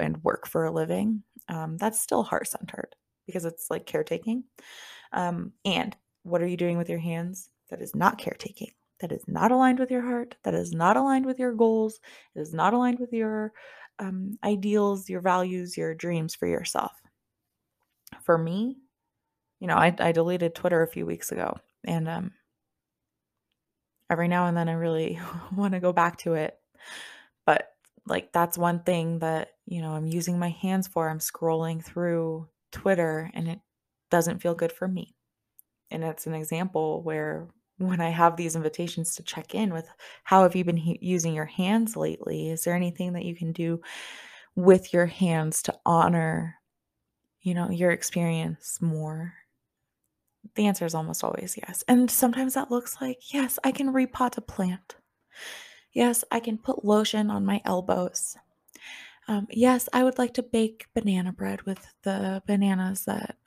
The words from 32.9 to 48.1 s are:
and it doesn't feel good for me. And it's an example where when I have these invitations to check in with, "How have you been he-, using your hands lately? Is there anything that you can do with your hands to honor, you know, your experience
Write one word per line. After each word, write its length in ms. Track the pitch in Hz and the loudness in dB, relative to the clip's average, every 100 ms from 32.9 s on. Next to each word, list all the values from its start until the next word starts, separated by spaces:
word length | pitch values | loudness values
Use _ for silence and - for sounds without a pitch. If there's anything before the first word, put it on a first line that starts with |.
| 185 165 156 160 | 2 2 -2 -6
and 160 | - 165 | -6 -6
it 120 | 165 _ _ _ _ - | -6 _ _ _ _ 0
doesn't 300 | 175 170 175 | 2 2 0
feel 140 | 175 | -2
good 180 | 170 165 | 0 -2
for 140 | - 190 | -2 -4
me. 280 | 180 - _ _ _ _ _ _ _ - | -4 -8 _ _ _ _ _ _ _ -12
And 140 | 160 | -6
it's 220 | 160 156 156 | -6 -6 -6
an 80 | |
example 680 | 160 156 165 185 165 156 156 | -6 -4 -4 -2 -2 -2 -2
where 460 | 170 156 151 156 170 _ _ - | -4 -4 -4 -6 -10 _ _ -4
when 220 | 185 180 | -2 0
I 100 | 165 | 0
have 260 | 170 170 165 | 4 4 4
these 200 | 165 160 | -2 -2
invitations 580 | 156 156 175 170 165 - | -2 -2 -4 -4 -4 -6
to 60 | |
check 320 | 170 - - | -10 -12 -8
in 180 | 190 214 | -4 -2
with, 160 | 165 165 - - - | -4 -8 -16 -20 -12
"How 180 | - 190 | 4 8
have 120 | 185 | 8
you 100 | 185 | 6
been 120 | 175 170 | 2 2
he-, 220 | 160 - | 0 -2
using 340 | 180 180 165 | 0 0 0
your 120 | 156 151 | -2 -4
hands 500 | - 180 226 220 165 | -2 2 2 2 -2
lately? 540 | 156 160 - 156 156 | -2 -4 -6 -4 -4
Is 140 | 160 | -2
there 100 | 175 | 0
anything 400 | 175 175 175 180 | 0 0 -2 -4
that 100 | 175 | -4
you 100 | 175 | -6
can 180 | 170 165 | -4 -4
do 280 | 165 165 165 - - - - - - - | -2 -2 -2 -6 -14 -14 -16 -20 -20 -8
with 380 | - 180 185 - | 6 10 10 8
your 140 | 175 175 | 2 2
hands 560 | - 180 160 156 - | 2 2 4 2 -2
to 160 | - - - | -4 -2 4
honor, 720 | 165 170 170 160 165 165 - _ _ _ _ _ _ _ _ | 6 6 4 2 -2 -4 -10 _ _ _ _ _ _ _ _
you 120 | 180 | -2
know, 160 | 175 175 | -2 0
your 200 | 175 180 | 2 4
experience 920 | 170 - | 4 0